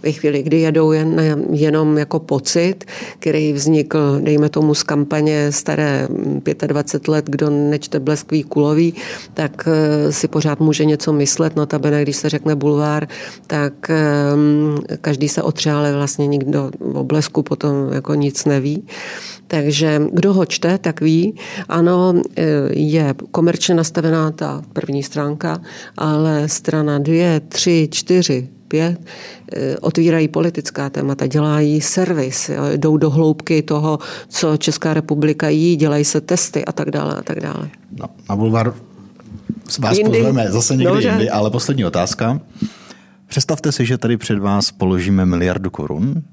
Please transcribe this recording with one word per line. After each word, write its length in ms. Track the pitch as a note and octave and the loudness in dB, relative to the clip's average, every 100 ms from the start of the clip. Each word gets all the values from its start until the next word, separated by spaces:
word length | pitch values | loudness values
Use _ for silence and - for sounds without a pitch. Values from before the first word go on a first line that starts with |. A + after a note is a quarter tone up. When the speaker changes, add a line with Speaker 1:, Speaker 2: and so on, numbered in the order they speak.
Speaker 1:
Ve 80 | D#3 | -4
chvíli, 320 | D3+ D3+ C#3+ | -2 0 0
kdy 160 | D3 D#3+ | 2 2
jedou 320 | D#3+ D#3+ D#3 | 4 4 4
jen, 300 | D#3 D#3+ D#3+ D#3 D3 - | 4 2 2 2 0 0
jenom 460 | D3+ D#3 D#3 D#3 D3+ | 2 2 4 4 2
jako 220 | D3 D#3 | 0 -4
pocit, 680 | - C#3 C#3 E3+ F3 F#3 - - - - | -2 -2 0 0 0 -2 -10 -14 -14 -6
který 340 | D#3+ D#3 D3+ | -2 0 0
vznikl, 640 | C#3+ C#3+ D#3 D3 D#3 C#3+ C#3+ | 0 2 2 2 2 2 2
dejme 260 | C#3+ D3 D3+ | 2 2 2
tomu, 240 | D3+ D3+ | 2 2
z 100 | D3 | 2
kampaně 680 | - D3 C#3+ D#3 D3+ D3+ D3 | 0 0 0 0 2 2 0
staré, 560 | C#3+ - D3+ D3+ C3+ C3+ | -2 -2 0 0 0 -2
mm, 320 | - - C#3+ | -4 -4 -4
pětadvacet 680 | C#3 - D3 D3 D3+ C#3+ D3 | -4 -4 -2 -2 -2 -4 0
let, 180 | D#3 D3+ | 0 0
kdo 200 | C#3+ D3+ | -2 0
nečte 500 | D3 D3 D3 - - | 2 0 -2 -4 -4
Blesk, 320 | C3 D3+ - | -2 -4 -2
ví 120 | D#3 | -4
kulový, 500 | C#3+ D3+ D3 D3+ E3+ E3 - - - | 0 0 2 4 2 -2 -12 -14 -10
tak, 340 | - D3+ - E3+ | -6 -6 -4 0
eh, 440 | D#3 D3+ D3+ D3+ | 2 4 2 2
si 160 | D3 D#3 | 0 -2
pořád 320 | D#3 D#3 C#3+ | 0 0 2
může 260 | D#3 D3+ D3+ | 2 4 2
něco 280 | D3+ - | 2 0
myslet, 420 | D3+ C#3 - D#3+ D#3 | 0 0 0 0 0
notabene, 460 | D3 D3 D3 D3 | -2 0 0 2
když 120 | D3 C#3 | 0 -2
se 140 | D3+ | -2
řekne 260 | D3+ D#3 D3 | -2 0 0
bulvár, 520 | C#3+ D3 D3+ D3+ D3+ - - - - | 2 2 0 -2 -4 -10 -14 -16 -6
tak, 260 | D3+ C#3+ C#3 - | -2 -2 -4 -2
ehm, 880 | D#3+ D3+ C#3+ C#3+ C#3+ D3 D3 D3+ D3 - D#3+ | 2 2 2 2 4 4 4 2 -2 -6 -6
každý 280 | D#3 C3+ C#3+ | -2 0 0
se 120 | D#3+ | 0
otře, 300 | - D3+ D#3 | -2 -2 0
ale 220 | D3 D3 | 2 2
vlastně 340 | C#3+ C#3+ - C#3+ | 0 -2 0 0
nikdo 440 | C#3+ C3+ D3 C3+ - - | 0 0 -2 -2 -6 -6
o 100 | C#3 | -4
Blesku 400 | C3 D3+ D3+ - | 0 0 0 -2
potom 460 | C#3+ D#3 D3 C#3 C3+ | -2 -2 0 0 -2
jako 200 | C#3 C#3 | -4 -2
nic 320 | D3 C#3+ C#3 D3+ | 0 0 0 0
neví. 380 | C#3+ C3+ D#3 - - - - - - - | 2 0 -4 -8 -14 -14 -14 -14 -18 -4
Takže 540 | E3 D3 C#3+ D#3+ D3+ D3+ | 0 0 2 2 2 2
kdo 220 | F3 G3 | 2 4
ho 120 | F#3+ E3+ | 4 2
čte, 320 | - E3+ F#3+ | 0 0 0
tak 240 | F3 D#3 | -2 0
ví. 340 | D#3 D#3+ F#3+ - - G3+ F3+ | 2 2 2 -4 -12 -12 -2
Ano, 440 | E3 E3+ F3+ F#3 F3 - - | 2 4 4 4 2 0 -2
eh, 60 | D#3+ D3 C#3 | 0 2 0
je 440 | - D3+ D#3+ C#3+ C3+ - | 0 2 2 2 -2 -4
komerčně 440 | - E3+ E3+ - E3+ | 0 2 2 0 0
nastavená 560 | D#3+ E3+ D#3+ D#3+ D#3 | 0 0 0 0 0
ta 300 | D#3 D3 C#3+ D3+ | -4 -8 -8 -8
první 300 | - D3+ C#3 | -8 -4 -6
stránka, 580 | C#3 D3+ D3 D3+ E3+ E3 E3+ - - - | -4 -4 -4 -4 -6 -6 -10 -18 -18 -4
ale 520 | D#3 D3+ D#3+ D3+ D3 | 0 2 2 0 -2
strana 500 | - - D#3 D3 C#3+ | -2 -2 0 0 0
dvě, 400 | C#3+ E3 F3 D#3 | 2 2 4 2
tři, 480 | D3+ - F3+ E3+ D3+ | -2 -2 2 2 2
čtyři, 560 | - - F#3 E3+ C3 B2+ - - | -2 2 2 2 -2 -4 -16 -4
pět, 320 | D3+ E3 E3+ E3 - - - - - | 0 0 -2 -10 -18 -18 -20 -12 -6
eh, 220 | C3+ - | -4 -2
otvírají 500 | - E3 E3+ E3 D#3 | -2 2 4 4 2
politická 600 | D#3+ E3+ E3 D3 - C#3 | 0 -2 -2 -8 -8 -6
témata, 380 | C#3+ C#3 C#3 C3 | -4 -4 -2 0
dělají 540 | D3 D3+ D3+ D3+ D3+ | 0 2 2 2 2
servis, 680 | D3+ - F3+ E3 C3 B2+ - | 0 0 0 0 -2 -4 -6
jo, 140 | C#3+ C#3+ D3 | -4 -2 0
jdou 220 | D#3 D3+ | 2 4
do 120 | D3+ | 4
hloubky 520 | C#3+ D#3 D#3 - D#3 | 4 2 2 0 0
toho, 380 | D#3 D3 D#3 D3+ - - - | 0 0 0 -2 -6 -14 -10
co 280 | - D#3+ D3+ | -2 0 2
Česká 360 | D#3+ D3+ D#3+ | 0 0 0
republika 560 | D#3 D#3 D3+ D3+ D3+ D#3 | 0 0 0 2 2 0
jí, 260 | D#3 E3+ D#3+ | 2 2 4
dělají 300 | D3+ D3 D3 | 2 2 2
se 160 | D#3 | 0
testy 440 | - F3 - - - | 0 -2 0 -4 -4
a 60 | |
tak 200 | - D3 | -6 -4
dále 240 | D3 D3 - | -4 -4 -6
a 60 | |
tak 180 | - - | -6 -8
dále. 300 | D3+ - D3+ - - - | -8 -8 -10 -14 -18 -14
Speaker 2:
No, 60 | - - - | -14 -14 -6
na 60 | G2+ | 0
bulvár 380 | A2 A2+ A2+ A2+ - - - - - - - - - | 2 2 0 -4 -20 -20 -20 -20 -20 -18 -12 -12 -8
s-, 80 | - | -4
vás 180 | A2 F#2+ | 0 2
Speaker 1:
Jindy. 200 | A2 A2+ | 4 2
Speaker 2:
pozveme 340 | A#2 C3+ G#2+ | 2 2 2
zase 240 | G#2 - C3 | 0 2 2
někdy 180 | B2+ | 2
Speaker 1:
Dobře. 140 | G3 - | 2 2
Speaker 2:
jindy, 220 | F#3+ A3 | 0 0
ale 220 | G#2 G#2+ | 0 0
poslední 340 | B2 - C3+ F2+ | 0 -2 0 0
otázka. 540 | F2 F#2 - A2+ C#3+ - - - - - - - _ _ | 0 -2 -2 -2 -2 -6 -8 -8 -8 -20 -20 -20 _ _
Představte 440 | - - D3+ D#3 | -4 -2 -2 -2
si, 140 | C3+ A#2 | 0 0
že 120 | B2+ | 0
tady 200 | A#2 A2+ | 0 0
před 220 | - G#2 | 0 -2
vás 320 | G2+ G2+ G2 | 2 0 0
položíme 540 | - F#2 F#2 F2+ G2 F#2 | -2 0 2 2 2 2
miliardu 440 | F2 F2+ F2+ F#2+ | 2 0 -2 -4
korun. 520 | - D2+ D2+ A#2+ D#3+ D3 | -6 -6 -2 -2 -2 -8